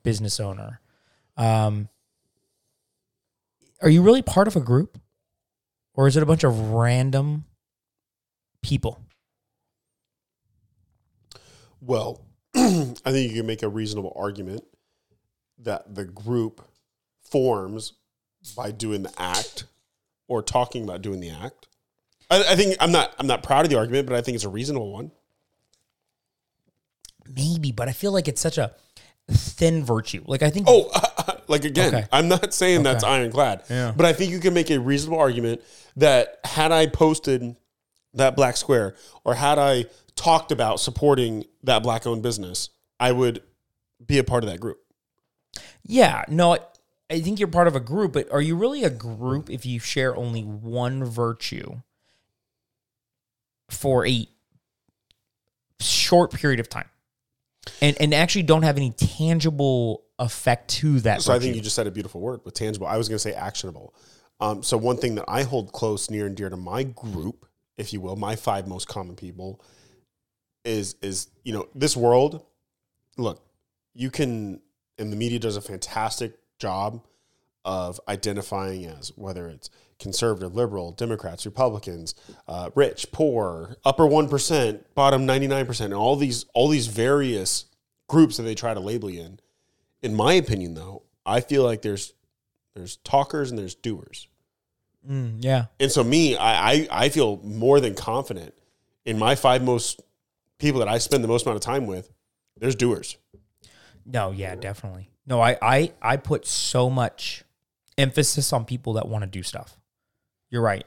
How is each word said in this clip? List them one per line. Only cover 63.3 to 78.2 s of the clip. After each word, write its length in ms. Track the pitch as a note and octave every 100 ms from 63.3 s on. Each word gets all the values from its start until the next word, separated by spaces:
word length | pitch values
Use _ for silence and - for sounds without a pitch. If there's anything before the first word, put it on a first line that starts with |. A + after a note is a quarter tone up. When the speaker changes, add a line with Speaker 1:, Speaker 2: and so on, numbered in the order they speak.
Speaker 2:
actionable. 600 | - F#2+ - F#2+ D2+ D2 _ _ _ _ _
Um, 220 | G#2+ G#2+
so 140 | - A#2+
one 200 | A2+ B2
thing 180 | C3 G#2+
that 80 | -
I 140 | A#2
hold 300 | C3+ B2+ G2
close, 380 | - A2+ G#2 -
near 160 | G#2+ G2+
and 100 | G2
dear 120 | G2
to 60 | F2+
my 260 | F2+ G#2+
group, 640 | C3+ A#2 A#2 F#2 E2 - _ _ _ -
if 160 | G#2
you 80 | G#2
will, 160 | F#2 G2
my 200 | G2+ A2
five 300 | - G2+ F#2+
most 220 | F#2 -
common 280 | - F2+ F2
people 440 | F2+ F2 F#2+ F#2+ _ _ _ _ _ _ _ _ _ _
is, 320 | A#2 A2 G2 -
is, 260 | G2 F#2 - _
you 80 | -
know, 160 | G#2+ -
this 220 | C3+ C#3+ C3
world, 480 | A#2+ A#2+ C#3+ D#3 - _ _ _ _ _ _ -
look, 260 | A#2 - _ _ _ _ _
you 160 | - C3
can, 500 | - C#3 A#2 G#2 F#2+ _ _ _ _
and 140 | G#2+
the 40 | G#2
media 220 | A#2 A#2
does 180 | A2 G#2
a 40 |
fantastic 720 | - F#2+ - - A2 - A#2 - _ _
job 440 | G#2 F#2+ G2+ A#2 _ _ _ _ _ _
of 360 | F#2 F#2+ F2+ F2+ -
identifying 800 | G2+